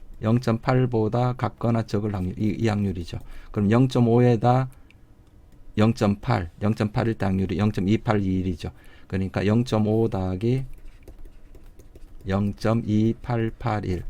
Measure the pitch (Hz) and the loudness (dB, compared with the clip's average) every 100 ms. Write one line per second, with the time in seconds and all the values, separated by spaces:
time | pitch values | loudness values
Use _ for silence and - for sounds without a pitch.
0 | - - 110 120 117 113 139 127 127 113 | -16 -6 0 0 0 0 0 2 2 0
1 | 107 120 123 123 104 - 117 117 107 104 | 0 0 -2 -2 -6 -2 0 0 0 -2
2 | 107 101 90 - 107 78 110 101 101 87 | -2 -4 -4 -2 -2 0 0 0 -2 -4
3 | 85 - - - - 110 101 117 131 131 | -8 -10 -12 -14 -8 0 4 4 4 4
4 | 117 120 123 113 120 127 131 - - - | 4 6 6 4 4 2 0 -8 -20 -20
5 | - - - - - - - - 110 - | -20 -20 -20 -20 -20 -20 -6 2 2 4
6 | 104 101 - 110 82 - 104 110 107 - | 0 0 0 -2 -2 -2 -2 0 0 0
7 | 113 107 98 95 95 85 107 101 92 110 | -2 0 0 0 0 2 0 2 2 2
8 | 117 107 95 92 92 82 90 - - - | 2 0 2 0 -2 -4 -8 -12 -20 -20
9 | - 95 95 101 95 113 120 107 107 110 | -6 -4 -2 0 2 2 2 0 2 2
10 | 113 95 92 92 113 135 131 - - - | 0 0 -4 -2 0 -2 -4 -10 -16 -18
11 | - - - - - - - - - - | -20 -18 -18 -18 -20 -20 -20 -20 -20 -20
12 | - - 95 98 101 - 110 113 110 107 | -18 -12 -4 0 0 0 0 0 0 2
13 | 110 113 - 117 113 - 113 107 98 85 | 2 -2 -4 -4 -4 -4 -4 -2 -2 -4